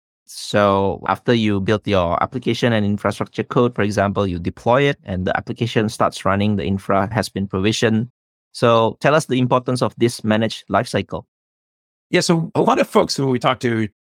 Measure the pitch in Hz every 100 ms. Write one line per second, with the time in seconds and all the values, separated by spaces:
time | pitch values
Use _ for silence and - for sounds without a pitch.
0 | _ _ - - - 104 104 98 98 76
1 | - 95 - 120 107 101 95 107 - 95
2 | 85 87 - 131 120 117 123 113 101 104
3 | - - 104 - - - 123 - 104 101
4 | 101 98 101 87 90 - 120 127 143 143
5 | - 92 92 - - 110 117 120 110 -
6 | 95 - - 98 104 101 76 98 - 98
7 | 98 113 95 - 98 95 104 110 113 110
8 | 117 _ _ _ _ - 120 117 113 -
9 | 143 156 - 127 123 127 123 127 117 -
10 | 117 - 107 107 113 - - 98 120 104
11 | 98 80 - _ _ _ _ _ _ _
12 | - 180 - 165 160 143 214 254 214 214
13 | 170 - 135 123 139 123 120 113 107 _
14 | _